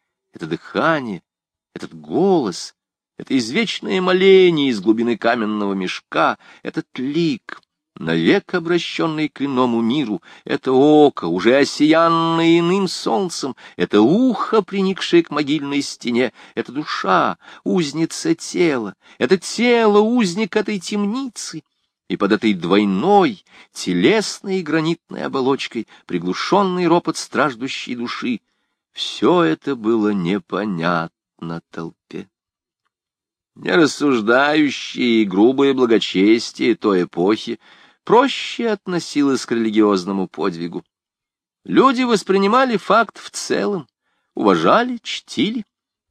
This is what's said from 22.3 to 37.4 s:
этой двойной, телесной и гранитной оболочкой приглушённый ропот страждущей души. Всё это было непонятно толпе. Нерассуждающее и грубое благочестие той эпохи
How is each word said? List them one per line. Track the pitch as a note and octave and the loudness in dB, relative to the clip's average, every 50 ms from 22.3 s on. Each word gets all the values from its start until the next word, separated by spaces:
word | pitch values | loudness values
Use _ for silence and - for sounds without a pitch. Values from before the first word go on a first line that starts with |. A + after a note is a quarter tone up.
этой | G#2+ G2+ - A2 G2+ | 0 2 2 0 -2
двойной, | F2 E2 E2 F#2+ G#2 G#2 G2+ F#2+ F#2+ C#3 F#3+ G#3 G3+ F3+ C#3 G2+ - _ _ _ - - _ _ | -2 0 2 2 2 4 2 0 0 2 4 4 4 4 2 0 -6 _ _ _ -20 -20 _ _
телесной | - - - F2+ F2 F#2+ C#3+ G#3 A3 G3 - - - - G3+ F#3+ F#3+ | -10 -6 -2 0 2 2 4 2 2 0 -4 -8 -10 -8 -4 -4 -4
и | E3+ | -4
гранитной | D3 D3+ D#3+ D#3 E3 E3+ - _ _ - - - | -2 -2 -2 0 -2 -4 -4 _ _ -12 -10 -8
оболочкой | C#3 C3 C3+ B2+ C3 C3+ B2+ - - - A#2 G#2 - - - _ | -6 -4 -2 0 0 0 -2 -4 -8 -8 -10 -10 -10 -16 -20 _
приглушённый | - F#2 F2 E2+ F2+ F#2 - - - E3+ G3+ G3+ F#3 F3+ F3+ F3+ | -8 -6 -4 -4 -4 -6 -6 -2 0 0 0 2 0 -2 -2 0
ропот | E3 E3+ F3 - D#3+ D#3 | 0 0 0 0 -4 -6
страждущей | - - - - A2 C#3 D3 B2 G#2+ B2+ C3 - - - - B2 | -8 -12 -6 -2 -2 -2 -2 -4 -6 -10 -10 -10 -10 -10 -10 -10
души. | A#2+ A#2+ A#2 - - A2 A#2+ A#2+ - - _ _ _ _ _ _ _ _ _ _ | -8 -8 -8 -8 -6 -4 -4 -6 -6 -8 _ _ _ _ _ _ _ _ _ _
Всё | - - - - - G2+ B2+ F3 F3+ | -10 -10 -10 -4 0 2 4 4 4
это | E3 D#3+ D#3 - _ C#3+ C#3 | 2 2 0 -2 _ -6 -6
было | A#2+ G#2+ A2 A#2 A2+ G#2 G#2 | -2 0 0 2 2 2 2
непонятно | G#2 G2 F2 E2+ G2+ G2+ - _ G2+ F#2 G#2 G#2+ F#2 E2 D#2+ F2 F2 E2 E2 E2 - _ _ _ _ _ E2+ E2+ E2+ E2+ - _ | 0 0 0 0 -2 -2 -4 _ -6 -6 -4 -4 -4 -4 -2 -2 -2 -2 -4 -6 -12 _ _ _ _ _ -12 -10 -10 -10 -12 _
толпе. | - F2 E2 D#2 - _ _ _ D#2 F2 G2 - _ _ _ _ _ _ _ _ _ _ _ _ _ _ _ _ _ _ _ _ _ _ _ _ _ | -14 -12 -12 -12 -14 _ _ _ -16 -16 -16 -16 _ _ _ _ _ _ _ _ _ _ _ _ _ _ _ _ _ _ _ _ _ _ _ _ _
Нерассуждающее | - - - - F3+ D#3 C3 - - D3 C#3+ C3 A2+ G#2 A2 A#2 C3 C#3+ D3 D3+ D#3 D3+ C3+ A#2 - - - - - B2+ A#2+ A2+ A2+ | -10 -4 0 4 4 4 4 2 0 0 0 2 2 2 2 2 4 2 2 2 2 2 0 -2 -6 -10 -10 -6 -2 0 2 2 2
и | A2 | 2
грубое | G2 F2+ G2 G#2+ B2 C3+ C3+ C#3 C#3 C3+ | 2 4 4 4 4 4 4 2 2 4
благочестие | C3 B2+ A2+ A2+ G2+ - - - F#2 F#2+ G#2+ A2+ A#2 - - - - C3 B2 G#2+ | 2 4 4 4 2 2 0 0 2 4 4 4 2 0 -6 -6 -2 0 0 0
той | - - A2 G2 F2+ F2 | 0 0 0 0 0 0
эпохи | - - E2+ F2 G2 A2 - | -2 -2 -2 0 0 0 -2